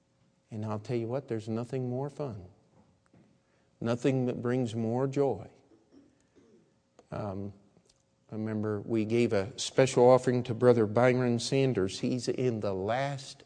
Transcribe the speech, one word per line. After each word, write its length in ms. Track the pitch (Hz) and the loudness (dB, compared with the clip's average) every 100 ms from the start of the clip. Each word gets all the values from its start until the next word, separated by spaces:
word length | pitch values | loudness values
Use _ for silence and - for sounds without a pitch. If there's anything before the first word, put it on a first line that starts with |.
| _ _ _ _ - | _ _ _ _ -14
And 140 | 107 | -8
I'll 140 | 110 107 | -6 -6
tell 180 | 107 120 | -4 -4
you 120 | 113 | -4
what, 200 | 135 - | -6 -4
there's 200 | 113 107 | -6 -4
nothing 400 | 110 123 131 127 | -6 -4 -6 -4
more 220 | 127 143 | -4 -6
fun. 320 | - 139 101 90 - _ _ _ _ _ _ _ _ _ _ _ - | -8 -8 -10 -16 -20 _ _ _ _ _ _ _ _ _ _ _ -8
Nothing 460 | 113 120 143 131 123 | -4 0 0 0 0
that 160 | - | -2
brings 320 | 120 127 120 | -2 0 -2
more 320 | 113 110 120 135 | -2 -2 -2 -2
joy. 400 | 135 139 92 85 - _ _ _ - _ _ _ _ _ _ _ _ _ _ - | 0 0 -2 -10 -20 _ _ _ -20 _ _ _ _ _ _ _ _ _ _ -14
Um, 400 | - 104 95 98 - _ _ _ _ _ _ - | -10 -8 -8 -10 -12 _ _ _ _ _ _ -12
I 40 | |
remember 460 | 110 110 107 107 104 | -8 -4 -4 -2 -4
we 240 | - 117 | -2 -2
gave 280 | 107 117 117 | 2 2 2
a 200 | 101 98 - | 2 -2 -6
special 520 | - - 131 131 123 | -4 2 4 6 8
offering 340 | 127 131 123 | 8 6 0
to 100 | 120 | -2
Brother 320 | 113 123 120 104 | 2 6 6 4
Byron 520 | 107 127 127 123 117 | 4 4 4 2 0
Sanders. 640 | - 139 135 110 95 - | 0 2 2 2 0 -2
He's 280 | 120 123 127 | -4 -2 -2
in 320 | - 127 110 | 0 0 0
the 140 | 101 | -4
last 720 | 92 98 123 139 139 - - | -4 -2 -2 -2 -6 -12 -18